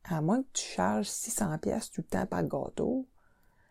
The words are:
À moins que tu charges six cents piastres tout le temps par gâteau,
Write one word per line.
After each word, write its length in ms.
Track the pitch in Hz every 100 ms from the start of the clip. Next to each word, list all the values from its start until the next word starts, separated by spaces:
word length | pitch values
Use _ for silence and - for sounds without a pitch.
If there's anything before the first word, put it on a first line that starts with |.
À 180 | - 160
moins 200 | 156 247
que 60 | 269
tu 100 | -
charges 420 | - - 185 214 208
six 240 | - -
cents 280 | - 208 -
piastres 360 | 202 220 -
tout 60 | -
le 60 | -
temps 200 | 185 -
par 160 | 180
gâteau, 640 | 156 143 - - - 262 262 _ _ _ _ _ _